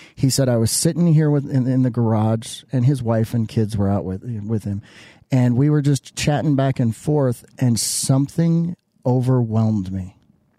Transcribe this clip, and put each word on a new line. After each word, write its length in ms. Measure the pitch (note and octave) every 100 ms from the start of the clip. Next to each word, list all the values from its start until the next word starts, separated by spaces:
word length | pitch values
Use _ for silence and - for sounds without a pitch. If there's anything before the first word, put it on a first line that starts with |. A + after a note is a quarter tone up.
| -
He 160 | - C3+
said, 180 | C3 C3
"I 80 | A#2
was 120 | A2+
sitting 440 | - E3 D3+ F3
here 160 | D#3 D3+
with, 200 | D3 C#3
in, 160 | C3+ B2+
in 160 | C3
the 80 | B2+
garage, 720 | A#2+ A2+ A2 G#2+ A2+ - - -
and 140 | C3
his 180 | B2 C#3
wife 300 | A#2 A2+ A2+
and 140 | A#2+ A2
kids 280 | - G#2+ G#2+
were 120 | G2
out 160 | G2+
with, 180 | D#2+ F#2+ B2 A2
with 200 | G2+ A2
him. 180 | G2 G2+ - - - - _
And 260 | C3 B2 A#2+
we 140 | D3
were 100 | D3+
just 320 | C#3 C#3 -
chatting 400 | - - D3 C#3 C3+
back 220 | C3+ C3+
and 160 | A#2
forth, 500 | G#2+ - D3+ C3 A#2+ - -
and 220 | B2+ A2
something 960 | - - - C3+ C#3+ - E3+ E3 E3+ F3 _ _
overwhelmed 840 | B2+ B2+ B2 B2+ A2+ A2 A2 G#2+ F#2
me." 240 | F#2+ F#2 - _ _ _